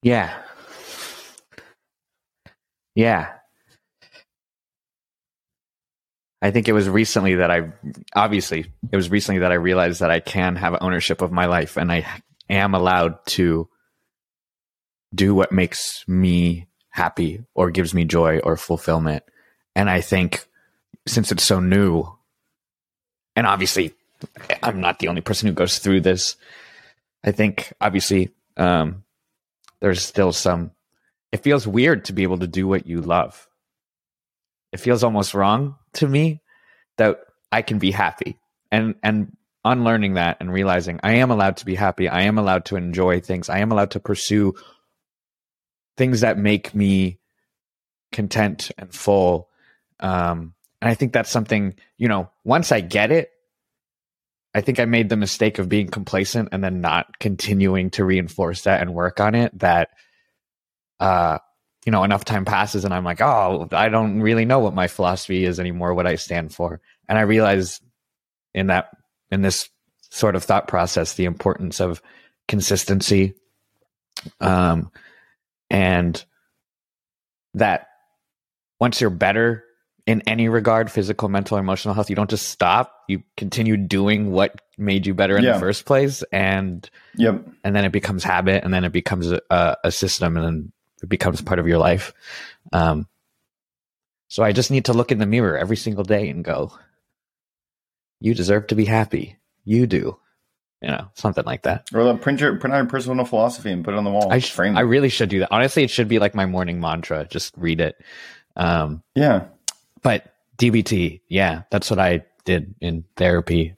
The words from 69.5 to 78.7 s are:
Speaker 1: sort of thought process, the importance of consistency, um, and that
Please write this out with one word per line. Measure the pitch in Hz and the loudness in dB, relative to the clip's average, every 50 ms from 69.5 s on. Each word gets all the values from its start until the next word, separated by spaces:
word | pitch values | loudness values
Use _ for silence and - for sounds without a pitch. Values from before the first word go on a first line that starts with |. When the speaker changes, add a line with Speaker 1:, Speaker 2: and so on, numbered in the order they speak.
| 90 - - - _ _ _ _ _ _ _ _ | 0 -2 -6 -10 _ _ _ _ _ _ _ _
Speaker 1:
sort | - - - 107 95 | -6 0 0 0 0
of | 92 - | 0 0
thought | - 101 101 - - | 0 0 0 0 -2
process, | - 90 85 87 - - 82 - - | -2 -2 -2 0 0 -4 -4 -4 -2
the | - 92 | -2 -2
importance | 90 82 - - 98 92 - 95 87 - - | -2 -2 -2 -2 -2 -2 -2 -6 -8 -4 -4
of | 95 90 85 - _ - - _ _ _ _ _ _ - | -2 -4 -4 -6 _ -20 -20 _ _ _ _ _ _ -4
consistency, | - 104 92 - 101 95 - - 98 98 95 - 101 98 95 95 95 _ _ _ _ _ _ _ _ _ _ _ _ _ _ _ _ - - - _ _ | -2 -2 0 0 -2 -2 0 0 -2 0 2 2 2 2 2 2 -2 _ _ _ _ _ _ _ _ _ _ _ _ _ _ _ _ -18 -18 -18 _ _
um, | - 95 92 92 90 87 85 82 82 - _ - - - _ _ _ _ _ _ _ _ _ _ _ _ | -2 0 2 4 4 2 2 0 -2 -6 _ -20 -20 -20 _ _ _ _ _ _ _ _ _ _ _ _
and | - 98 95 92 92 87 87 87 82 - - _ _ _ _ _ _ _ _ _ _ _ _ _ _ _ _ _ _ _ _ _ _ _ _ _ _ | 0 2 2 2 2 2 2 0 -2 -4 -10 _ _ _ _ _ _ _ _ _ _ _ _ _ _ _ _ _ _ _ _ _ _ _ _ _ _
that | 98 110 104 90 - - _ _ _ _ _ _ _ _ _ _ _ _ _ _ _ _ _ | 0 2 2 2 0 -4 _ _ _ _ _ _ _ _ _ _ _ _ _ _ _ _ _